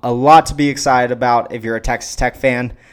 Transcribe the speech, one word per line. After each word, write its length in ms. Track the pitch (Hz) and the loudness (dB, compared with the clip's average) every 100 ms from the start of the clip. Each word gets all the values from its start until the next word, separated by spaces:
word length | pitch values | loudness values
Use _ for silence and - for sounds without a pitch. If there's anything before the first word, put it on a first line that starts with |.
a 100 | 123 | -6
lot 340 | 120 139 160 147 | 0 6 6 4
to 80 | |
be 140 | 143 143 | -2 -2
excited 440 | 139 143 127 123 | -2 0 0 0
about 400 | 120 127 120 - | -2 0 0 -2
if 120 | 120 | -8
you're 120 | 113 113 | -6 -4
a 40 | |
Texas 340 | - 117 - | -2 -4 -6
Tech 220 | - 123 - | -4 -4 0
fan. 380 | 135 123 123 - _ | -2 0 -4 -10 _